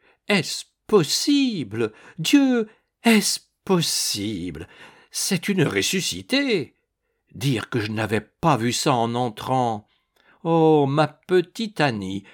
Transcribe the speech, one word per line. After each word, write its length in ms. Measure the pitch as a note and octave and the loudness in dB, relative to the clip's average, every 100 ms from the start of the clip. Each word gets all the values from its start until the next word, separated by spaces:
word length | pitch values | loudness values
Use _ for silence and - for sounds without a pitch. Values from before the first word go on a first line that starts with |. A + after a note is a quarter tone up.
| _ _ - | _ _ -2
est-ce 360 | G3+ D3 - - _ - | 0 0 -6 -12 _ 0
possible? 1040 | G#3+ D3+ - - C#4+ C4 G#3 A#2 A2 A2 - - - | 2 2 0 2 2 2 -2 -6 -4 -4 -4 -16 -8
Dieu, 500 | D#3+ C#4+ C4+ B3 A3 - _ _ | 2 4 4 2 -2 -8 _ _
est-ce 360 | A#3 A3 G3 - - _ | 2 4 2 -4 -8 _
possible? 1040 | - F3+ D#3+ - - A2 G2+ G2+ F2 D2+ F#2+ - - - _ | -2 0 0 -2 -4 -4 -6 -6 -8 -10 -14 -20 -20 -20 _
C'est 380 | - - F#3 - | -8 -2 -2 -2
une 160 | F#3+ | 0
ressuscitée! 1120 | C3+ G2 F#2+ F#3+ - F2 G2 C4+ C#4 G#3 A#2+ _ _ _ _ _ _ | 0 0 -2 -2 -4 -8 -4 -2 0 -2 -4 _ _ _ _ _ _
Dire 360 | - B2+ A2+ - | -6 -2 -2 -2
que 100 | B2 | -4
je 120 | G#2 | -4
n'avais 280 | G#2+ G#2+ G#2+ | -4 -2 -4
pas 360 | - _ E3+ C3 | -4 _ 0 0
vu 160 | A#2 | 0
ça 220 | A#2 D#3 | -2 0
en 200 | B2 A#2 | 0 0
entrant. 720 | A#2+ B2 G#2+ - C3 B2 G#2+ - _ _ _ _ _ | -2 -4 -6 -4 0 0 -4 -8 _ _ _ _ _
Oh, 420 | E3+ E3 D#3+ D#3 C#3 | 0 4 6 6 4
ma 220 | C#3+ D3 | 2 0
petite 720 | - - F#3 F3 - A3+ - | -2 -2 0 0 -4 -8 -2
Annie, 440 | D3 A2 F#2+ G2 - | -2 -2 -6 -8 -12